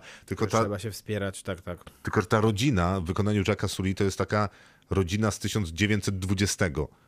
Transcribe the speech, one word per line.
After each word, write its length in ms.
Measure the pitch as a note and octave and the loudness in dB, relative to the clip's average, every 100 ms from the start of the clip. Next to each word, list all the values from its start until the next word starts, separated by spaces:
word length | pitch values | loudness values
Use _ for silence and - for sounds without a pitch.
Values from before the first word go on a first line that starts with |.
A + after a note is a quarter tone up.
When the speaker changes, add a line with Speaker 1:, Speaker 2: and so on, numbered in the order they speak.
| - - - | -8 -16 -10
Speaker 1:
Tylko 200 | - G#2 | -4 0
Speaker 2:
Że 60 | |
Speaker 1:
ta 100 | A2 | 2
Speaker 2:
trzeba 180 | G#2 G2+ | 0 -2
się 120 | G#2+ | -8
wspierać, 520 | G2 - G#2 G2 F#2+ | -10 -6 -4 -4 -6
tak, 180 | - F2+ | -8 -8
tak. 180 | - F2 - - | -8 -12 -14 -14
Speaker 1:
tylko 180 | - - | -2 0
że 60 | F#2+ | 4
ta 140 | A2+ | 4
rodzina 600 | A2 G2+ C#3 G#2 F2 F#2+ | 4 4 2 4 2 2
w 40 | E2 | 0
wykonaniu 380 | F#2+ G#2 G#2+ F#2+ | 0 0 2 2
Jacka 200 | G2+ G2 | 0 -2
Sully 280 | - F#2+ F#2+ | -2 -2 0
to 80 | |
jest 140 | G2 - | 0 0
taka 320 | F#2+ G#2+ G#2 - - _ - | 0 0 0 -4 -20 _ -2
rodzina 420 | F#2+ E2+ G#2 G#2+ | 0 2 2 0
z 80 | - | 0
tysiąc 300 | G#2 A2 E2+ | -2 -2 -2
dziewięćset 500 | E2 G2+ G#2 - G2+ | 0 2 2 0 -4
dwudziestego, 680 | F#2+ G2 G2+ - F#2 D2 C#2+ _ | -2 2 2 2 -2 0 -4 _